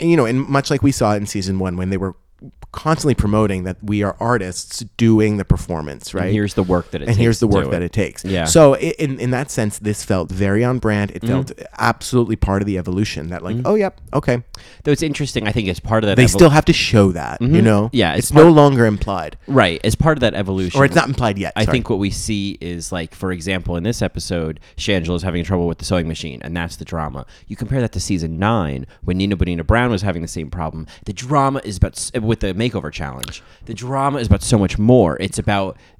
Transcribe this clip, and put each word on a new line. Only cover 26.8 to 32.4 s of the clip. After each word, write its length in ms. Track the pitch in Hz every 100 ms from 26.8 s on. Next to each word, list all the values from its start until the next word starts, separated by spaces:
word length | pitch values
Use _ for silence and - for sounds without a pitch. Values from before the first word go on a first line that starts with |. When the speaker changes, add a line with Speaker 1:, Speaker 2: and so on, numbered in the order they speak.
Speaker 2:
drama. 420 | 82 85 76 67 64 - -
You 80 | 98
compare 240 | - 135
that 120 | 117
to 80 | -
season 380 | - 95 80 80
nine, 480 | 101 117 80 67 65 -
when 160 | - 92
Nina 180 | 98 95
Bonina 300 | 87 87 78
Brown 240 | 113 123
was 120 | 120
having 200 | 101 85
the 60 | 82
same 220 | - 76
problem. 360 | 87 78 80 78 -
The 80 | -
drama 480 | 92 127 147 139 135
is 120 | - 92
about, 200 | 101 -
s-, 160 | - 127
with 180 | 110 110